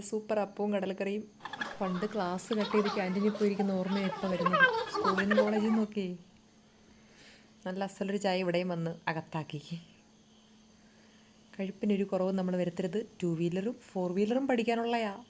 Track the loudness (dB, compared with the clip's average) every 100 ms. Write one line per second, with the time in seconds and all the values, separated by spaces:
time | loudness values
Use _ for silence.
0 | -4 -4 -2 0 -2 -2 0 0 0 -2
1 | -2 -4 -6 -12 -12 -8 -8 -4 -2 -2
2 | -2 -2 -2 -2 -2 0 2 2 2 0
3 | 0 2 0 2 2 2 0 0 0 0
4 | 0 -2 -2 0 2 6 4 4 -2 -2
5 | 0 2 4 4 4 4 2 2 0 -2
6 | -4 -6 -14 -20 -20 -20 -20 -20 -20 -20
7 | -20 -20 -20 -20 -20 -14 -8 -6 -6 -4
8 | -4 -2 0 0 2 2 0 -2 -2 -4
9 | -4 -4 -4 -6 -6 -8 -8 -12 -12 -20
10 | -20 -20 -20 -20 -20 -20 -20 -20 -20 -20
11 | -20 -20 -20 -20 -16 -8 -6 -2 0 2
12 | 2 2 2 2 2 2 0 0 -2 -2
13 | -6 -4 -2 0 0 0 -2 -6 -8 -4
14 | -2 0 2 2 2 2 2 2 2 0
15 | -2 -6 -12